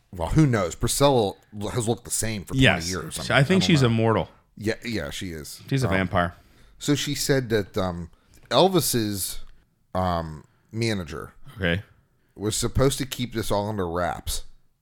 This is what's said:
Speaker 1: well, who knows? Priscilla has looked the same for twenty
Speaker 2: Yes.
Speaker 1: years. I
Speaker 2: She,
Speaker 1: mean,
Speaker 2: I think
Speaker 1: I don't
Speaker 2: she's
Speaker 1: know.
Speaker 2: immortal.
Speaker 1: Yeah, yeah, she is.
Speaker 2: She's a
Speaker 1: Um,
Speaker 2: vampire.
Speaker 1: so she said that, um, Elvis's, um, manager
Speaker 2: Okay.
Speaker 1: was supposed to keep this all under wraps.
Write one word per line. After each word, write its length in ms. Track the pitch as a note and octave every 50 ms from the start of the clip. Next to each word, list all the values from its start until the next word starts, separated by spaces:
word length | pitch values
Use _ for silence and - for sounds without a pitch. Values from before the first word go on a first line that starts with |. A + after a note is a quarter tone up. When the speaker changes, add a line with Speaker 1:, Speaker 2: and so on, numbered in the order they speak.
| _ _ -
Speaker 1:
well, 160 | F2+ E2 D#2+
who 180 | - D3+ D#3
knows? 300 | C#3 A#2 G#2+ F#2 E2 -
Priscilla 560 | - - A#2 - - C#3 C#3+ C3+ A#2+ G#2 F#2+ - - _ _ - G#2 G2+ G2+ F#2+
has 160 | B2 A2 A2
looked 160 | A#2 - -
the 60 | - -
same 300 | - A2+ A2 A2 G2+ -
for 100 | - -
twenty 80 | C3 C3
Speaker 2:
Yes. 260 | A2 D2+ D#2+ E2 F2
Speaker 1:
years. 300 | F#2 E2+ D#2 D#2+ - -
I 40 | -
Speaker 2:
She, 80 | - A2
Speaker 1:
mean, 60 | C3
Speaker 2:
I 40 | C#3
think 60 | -
Speaker 1:
I 120 | F#3 F#3+
don't 60 | F3
Speaker 2:
she's 160 | F#3 E3+ C#3+ C3
Speaker 1:
know. 60 | A#2
Speaker 2:
immortal. 400 | A2+ A2+ A2+ A2+ A2 F#2+ - - - _ _ _ _ -
Speaker 1:
Yeah, 160 | G#2 G#2+ - - -
yeah, 240 | A#2+ A2 F#2+ D2 C#2
she 220 | - - G2 F2+
is. 320 | E2 D#2 C#2+ - - - - -
Speaker 2:
She's 120 | C3+ C3+ B2+
a 60 | G2+
Speaker 1:
Um, 60 | F#2+
Speaker 2:
vampire. 400 | F#2+ F#2+ F2 G2 F2+ F2 E2+ - - - _ _ - - - - -
Speaker 1:
so 160 | - - D3
she 200 | C#3 - D3 C#3
said 340 | - - - C#3+ C3+ B2+ G#2+
that, 300 | A2+ G#2+ G2 - - G#2+
um, 320 | F#2 F#2 E2+ F2 E2+ - _ _ _ _ - - - -
Elvis's, 880 | A#2 B2+ E3+ F#3+ F#3+ E3+ C3 - - A#2+ A2 G#2 G2+ F#2+ - - - - - - - - _ _ _ _ _ _ -
um, 500 | F#2 F#2 F2+ F2 E2 E2 D#2+ D#2 D2 - _ _ _ _ _
manager 600 | - A2+ A#2 A2+ G#2+ F#2+ F2 C#2 D#2+ A#1+ G1+ - - - - - -
Speaker 2:
Okay. 260 | - F#2+ E2+ E2+ G2+ - - _ _ _ _ _ _ _ _ _
Speaker 1:
was 180 | - G2 G#2+ -
supposed 440 | - A#2+ A2+ - - C3 C#3 C#3 -
to 80 | C3+
keep 260 | C3 - - B2 - -
this 180 | A2+ G#2 A2+
all 160 | G#2+ G2+ G2+ G#2
under 180 | A2 G#2 F#2 E2+
wraps. 540 | E2 F2 F2 E2 - - - - - - - - - - _ _ _ _